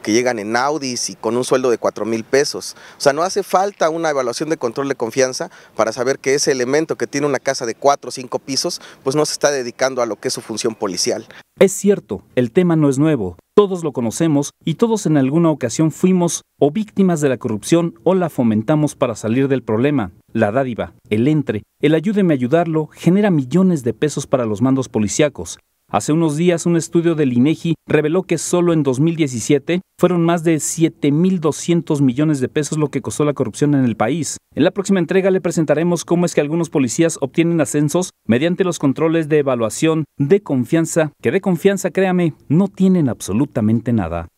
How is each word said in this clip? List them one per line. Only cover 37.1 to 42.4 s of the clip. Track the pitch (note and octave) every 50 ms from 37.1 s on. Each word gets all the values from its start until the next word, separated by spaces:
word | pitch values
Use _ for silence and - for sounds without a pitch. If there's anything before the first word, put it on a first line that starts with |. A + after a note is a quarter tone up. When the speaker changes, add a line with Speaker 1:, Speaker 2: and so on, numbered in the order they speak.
| - -
Speaker 2:
obtienen | - C3 _ - D#3+ E3+ E3+ E3
ascensos | D3 - - D3 D3+ D3 - F3 F#3 - _ _ _
mediante | - A2+ A#2+ C#3+ E3+ F#3 - G3
los | F3+ D#3+ -
controles | - C#3+ B2+ - D#3 E3 D#3+ E3 D#3+ D3
de | D#3 D3+
evaluación | C#3+ C3+ C3 A#2+ A2+ G#2+ - - - D#3+ D#3+ D#3+ D3+ _ _
de | _ C#3+ C#3+ F#3+ G#3 G#3
confianza, | - D3 C3 A#2+ A2+ - D#3+ E3 D#3+ - E3+ D#3 D#3 _ _
que | - A#2
de | C3+ G3 F#3+
confianza, | G3+ F3+ D#3+ - G3 G3+ F#3 - F3+
créame, | D3 - F#3+ F#3 F3+ F3+ F3 E3 - _